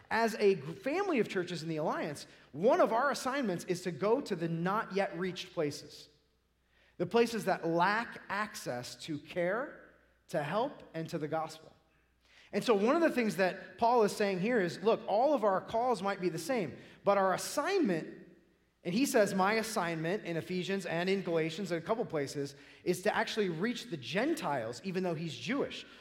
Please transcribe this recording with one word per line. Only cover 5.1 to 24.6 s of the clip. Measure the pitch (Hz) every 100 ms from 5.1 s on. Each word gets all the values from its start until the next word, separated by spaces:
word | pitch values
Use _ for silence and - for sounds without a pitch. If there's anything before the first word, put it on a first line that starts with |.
| 165
reached | 185 175 -
places, | 175 147 143 - - - _ _ _ _ _ _ _ _ -
the | 175
places | 233 233 226 175
that | 160 165
lack | 170 185 214 233 - -
access | 196 214 - 160 123 120 -
to | - 147
care, | - 180 175 220 302 - - - _ _ -
to | 165
help, | 143 202 277 - -
and | 160 160
to | 165
the | 147
gospel. | 160 156 - - - _ _ _ _ _ - -
And | 202
so | 247
one | 202 220 330
of |
the | 320
things | 254 214 165
that | 185 - - -
Paul | 226 247
is | 202
saying | 208 202 185
here | 214 247
is, | 175 135
look, | 214 214 -
all | 202 285
of | 277
our | 208 185
calls | - 226 254 202
might | 196 196
be | 180
the | 160
same, | 262 247 151 - - -
but | 196 196
our | 190
assignment, | 170 - - 320 392 233 160 - - - - _ _ _ _ 175
and |
he | 196 285
says, | 247 202
"My | 190 190
assignment" | 220 214 214 170 165 165 208 170
in | 165
Ephesians | - 180 170 196 156
and | 160 185
in | 196
Galatians | 175 165 160 160 175
and | 170
a | 185
couple | 226 170
places, | 156 135 147 139 - - -
is | 190 180
to | 208
actually | 196 220 226 190
reach | 156 226 240 -
the | 156
Gentiles, | 117 180 285 320 160 139